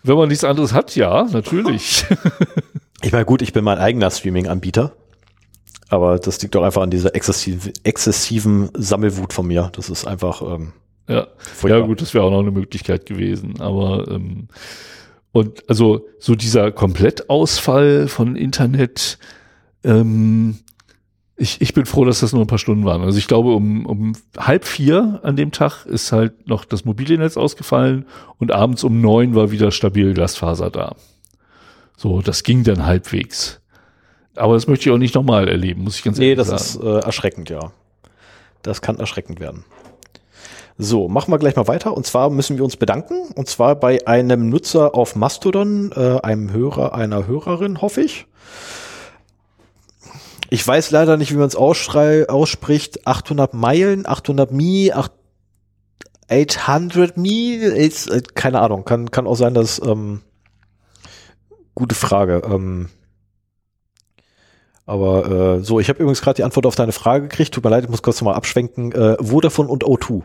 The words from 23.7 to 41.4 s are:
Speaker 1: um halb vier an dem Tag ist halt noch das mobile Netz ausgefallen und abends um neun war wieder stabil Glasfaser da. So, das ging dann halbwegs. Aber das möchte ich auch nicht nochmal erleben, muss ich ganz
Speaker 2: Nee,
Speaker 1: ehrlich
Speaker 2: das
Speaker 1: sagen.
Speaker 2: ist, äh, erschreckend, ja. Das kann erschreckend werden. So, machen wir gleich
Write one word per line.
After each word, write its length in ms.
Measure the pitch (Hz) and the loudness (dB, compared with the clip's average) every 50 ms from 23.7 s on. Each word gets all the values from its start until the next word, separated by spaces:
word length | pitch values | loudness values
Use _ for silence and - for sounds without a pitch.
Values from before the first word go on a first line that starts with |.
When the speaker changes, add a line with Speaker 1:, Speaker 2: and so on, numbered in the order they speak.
| 107 107 110 | 0 -2 -4
Speaker 1:
um 280 | - 107 104 110 110 110 - _ _ _ - | -4 -4 -4 -4 -4 -6 -8 _ _ _ -4
halb 260 | - - 143 185 - | 0 2 2 2 0
vier 540 | - - - 143 139 160 190 233 220 208 - | -4 -6 0 2 2 4 4 2 0 -2 -4
an 140 | - 147 139 | -4 -2 -2
dem 160 | 139 147 151 | 0 -2 -4
Tag 340 | - - 143 143 - - - | -2 -2 -2 -2 -2 -8 -10
ist 260 | - - 110 - - | -6 -6 -6 -4 0
halt 360 | 120 110 113 113 110 _ _ | 2 2 2 0 -2 _ _
noch 180 | - 113 101 - | -4 -4 -4 -4
das 180 | _ 117 98 - | _ -8 -6 -4
mobile 360 | 120 104 107 135 147 165 160 | -4 -6 -4 0 0 0 2
Netz 180 | 160 160 160 | 0 -2 0
ausgefallen 720 | - - 147 - - 147 - 139 127 127 131 131 131 131 - - - - - - _ | 0 -2 -2 -2 -6 -4 0 0 2 2 2 0 -2 -4 -10 -20 -20 -20 -20 -8 _
und 120 | - 117 | -2 0
abends 320 | 98 101 104 123 123 - - | 2 2 2 2 0 0 0
um 180 | 131 113 117 | 0 2 4
neun 340 | 117 107 110 117 120 123 117 | 4 6 6 6 4 4 4
war 160 | 110 107 104 | 2 2 2
wieder 180 | 110 104 107 101 | 2 0 0 0
stabil 460 | - - - 98 95 104 98 98 95 | 2 0 -2 0 2 2 2 2 2
Glasfaser 560 | 85 85 90 - - 87 85 85 85 85 87 | 2 0 -2 -2 -4 -4 -4 -2 -2 -4 -6
da. 240 | - - - - - _ _ _ _ _ _ _ _ _ _ _ _ _ _ - _ _ _ _ _ _ | -6 -6 -8 -8 -10 _ _ _ _ _ _ _ _ _ _ _ _ _ _ -20 _ _ _ _ _ _
So, 220 | - 107 90 95 | -4 -2 -2 -2
das 220 | 95 - 85 - - | -2 -2 -4 -2 0
ging 200 | - 127 127 117 | 2 2 4 4
dann 220 | 110 101 87 73 | 2 2 2 2
halbwegs. 760 | 85 90 92 - - - 95 - - - - - - - _ _ _ _ _ _ _ _ _ _ _ _ _ _ _ _ | 2 0 0 0 -4 -6 -6 -6 -6 -8 -8 -8 -8 -10 _ _ _ _ _ _ _ _ _ _ _ _ _ _ _ _
Aber 180 | - 113 113 117 | -2 2 4 4
das 140 | 113 113 | 4 4
möchte 200 | - 139 131 - | 2 0 2 4
ich 60 | 143 120 | 4 4
auch 60 | 120 | 4
nicht 160 | 127 127 - | 2 2 2
nochmal 320 | 135 135 131 117 101 95 | 2 2 4 4 4 4
erleben, 360 | 98 90 90 90 92 87 92 92 | 2 0 0 -2 -2 -4 -4 -6
muss 120 | 104 101 | -6 -6
ich 60 | - - | -4 -4
ganz 160 | 117 104 - | -4 0 2
Speaker 2:
Nee, 100 | 127 131 | 4 4
Speaker 1:
ehrlich 180 | 135 131 117 | 4 4 0
Speaker 2:
das 280 | 98 95 98 98 - - | 0 -2 -4 -4 -6 -8
Speaker 1:
sagen. 100 | - 113 | -6 -2
Speaker 2:
ist, 160 | 110 107 104 | 0 0 0
äh, 20 | - | 0
erschreckend, 460 | 110 107 - - 98 - - 85 80 | -2 -6 -4 -4 -4 -6 -6 -14 -12
ja. 220 | 85 73 80 82 - _ _ _ _ _ _ _ _ _ _ _ - - _ _ _ _ | -10 -10 -10 -12 -14 _ _ _ _ _ _ _ _ _ _ _ -20 -20 _ _ _ _
Das 220 | - - 101 - - | -8 -8 -8 -6 -4
kann 160 | - 113 107 | -6 -4 -4
erschreckend 400 | 107 101 - 98 - - 87 85 | -6 -8 -8 -10 -12 -12 -14 -14
werden. 260 | 82 76 - 82 85 _ _ - - - - _ - _ _ - _ _ _ - - - - - - _ _ | -12 -14 -14 -16 -20 _ _ -20 -20 -20 -20 _ -20 _ _ -20 _ _ _ -20 -20 -20 -20 -20 -20 _ _
So, 300 | - 107 101 117 107 95 | -8 -2 0 2 2 2
machen 240 | 85 95 135 143 - 170 | 2 0 -2 0 0 0
wir 60 | |
gleich 160 | 147 | 2